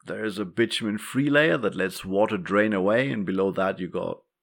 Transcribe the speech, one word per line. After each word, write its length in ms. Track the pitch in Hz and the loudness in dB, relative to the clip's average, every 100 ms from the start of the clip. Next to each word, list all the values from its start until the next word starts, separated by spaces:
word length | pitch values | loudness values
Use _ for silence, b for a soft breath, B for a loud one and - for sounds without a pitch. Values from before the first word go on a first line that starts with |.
| - | -10
there 180 | 98 | -6
is 160 | 110 95 | -4 -4
a 60 | 95 | -6
bitumen-free 840 | 98 110 - 110 104 - 127 143 | 0 0 0 -4 -4 -4 -2 4
layer 280 | 147 160 156 | 4 4 2
that 180 | 101 95 | 0 -2
lets 300 | 92 - 92 | -4 -4 -2
water 320 | 95 107 104 | 2 2 0
drain 340 | 85 101 107 | 2 2 4
away, 400 | 101 95 117 135 | 2 2 2 0
and 140 | 113 95 | -2 -2
below 260 | 95 98 | 0 0
that 260 | 92 95 90 | 0 -2 -2
you 120 | 87 | -6
got, 320 | 90 87 82 _ _ | -6 -6 -8 _ _